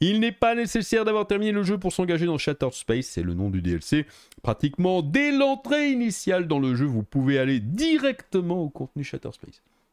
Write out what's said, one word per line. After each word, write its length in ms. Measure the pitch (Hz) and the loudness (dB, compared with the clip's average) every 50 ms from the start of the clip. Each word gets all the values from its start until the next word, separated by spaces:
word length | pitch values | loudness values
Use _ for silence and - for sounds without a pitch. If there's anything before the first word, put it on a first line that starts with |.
Il 200 | 156 185 208 220 | 0 2 2 2
n'est 120 | 226 233 190 | 2 0 0
pas 220 | - 240 233 233 | 0 0 2 2
nécessaire 500 | 233 233 190 - 226 185 - 226 226 214 | 0 -2 -2 -2 -4 -2 0 0 2 2
d'avoir 220 | 220 214 214 202 | 2 2 0 0
terminé 240 | - 202 202 214 214 | 0 0 0 0 0
le 140 | 208 208 196 | 0 0 0
jeu 120 | 180 208 | 0 0
pour 160 | 190 185 180 - | 0 -2 -2 -2
s'engager 340 | - 185 175 170 156 175 | 0 0 0 0 0 2
dans 120 | 175 160 139 | 0 0 0
Shattered 340 | - 156 143 - 139 127 - | -2 -2 -2 0 -2 -4 -4
Space, 340 | - - - 113 123 131 | -4 -4 -2 -2 -2 -2
c'est 180 | - - 87 87 | -4 -6 -4 -4
le 100 | 87 87 | -2 -2
nom 160 | 90 98 101 | -2 -2 -2
du 100 | 92 92 | -2 0
D 120 | 85 87 85 | 0 0 -2
L 100 | 80 - | -2 0
C. 240 | - 147 151 147 - - - - _ - - - | 0 0 0 0 -2 -8 -20 -20 _ -20 -6 -4
Pratiquement 600 | 120 107 - - 147 - - 180 185 185 180 156 | -4 -2 0 -2 -2 0 0 0 2 2 0 0
dès 300 | 143 160 269 285 294 277 | 0 0 2 2 2 2
l'entrée 580 | 269 277 269 269 269 - 240 294 302 294 285 | 2 2 2 2 -2 -2 0 0 2 2 0
initiale 560 | 269 240 240 220 185 - - 190 185 185 175 | 0 0 0 -2 -4 -2 -2 0 0 0 0
dans 140 | 156 151 139 | 0 0 2
le 160 | 135 127 123 | 2 2 2
jeu, 100 | 120 143 | 2 0
vous 160 | 143 123 110 104 | 0 0 -2 -2
pouvez 380 | - - 139 131 135 139 135 | -2 -2 0 2 2 2 2
aller 180 | 131 135 135 120 | 2 2 2 0
directement 1040 | 104 113 165 226 311 330 311 302 269 277 - - - _ - 190 180 170 180 185 165 | 0 -2 -2 0 2 2 2 2 2 0 -2 -2 -6 _ -2 -2 0 0 -2 -2 -4
au 80 | 143 | -6
contenu 320 | - - 135 - - 147 139 | -6 -10 -12 -10 -8 -10 -8
Shattered 320 | - - - - 113 - | -8 -10 -10 -12 -12 -14
Space. 260 | - - - - _ _ _ _ _ _ _ | -14 -20 -20 -20 _ _ _ _ _ _ _